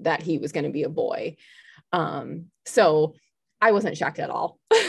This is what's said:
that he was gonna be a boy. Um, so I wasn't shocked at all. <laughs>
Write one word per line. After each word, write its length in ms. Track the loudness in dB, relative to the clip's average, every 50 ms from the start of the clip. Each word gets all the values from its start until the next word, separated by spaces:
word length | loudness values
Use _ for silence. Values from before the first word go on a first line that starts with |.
that 200 | -2 0 0 0
he 140 | -2 -2 -2
was 160 | -2 -4 -4
gonna 160 | -4 -4 -4 -2
be 120 | -2 -4
a 80 | -4 -4
boy. 460 | -2 -2 -2 -2 -2 -4 -6 -8 -10 _ _ _ -20 -20 _ -20 -20 -20 _ -4
Um, 540 | -2 -2 -2 -2 -6 -8 -10 -10 -12 -14 -14 _ _ _ _
so 480 | 0 2 4 6 6 6 4 2 0 -2 _ _ _ _ _ _ _ _ 2
I 120 | 4 4
wasn't 240 | 4 4 0 -2 -4
shocked 220 | -4 -4 -4 -4 -6
at 100 | -8 -6
all. 280 | -4 -6 -6 -6 _ _ _
<laughs> 120 | 2 2 2 4